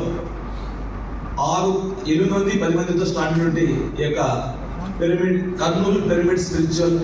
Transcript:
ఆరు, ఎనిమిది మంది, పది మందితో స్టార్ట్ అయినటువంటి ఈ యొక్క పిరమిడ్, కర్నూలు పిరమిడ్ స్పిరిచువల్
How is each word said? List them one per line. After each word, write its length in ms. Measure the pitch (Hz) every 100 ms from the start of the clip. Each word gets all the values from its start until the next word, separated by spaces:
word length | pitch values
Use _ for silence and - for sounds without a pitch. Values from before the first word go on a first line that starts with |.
| - - - - - - - - - - - - - -
ఆరు, 320 | 143 175 190 190 185 - 151
ఎనిమిది 220 | 170 196
మంది, 280 | 196 196 208
పది 200 | 165 165
మందితో 280 | 180 170 185
స్టార్ట్ 280 | 160 160
అయినటువంటి 320 | 165 165 165 160 131 127 -
ఈ 40 | 147
యొక్క 140 | 151 120 120 - - - - 185 190
పిరమిడ్, 580 | 170 175 185 180 - -
కర్నూలు 420 | 165 175 202 190 160
పిరమిడ్ 300 | 170 175 180
స్పిరిచువల్ 600 | - 160 160 165 170 165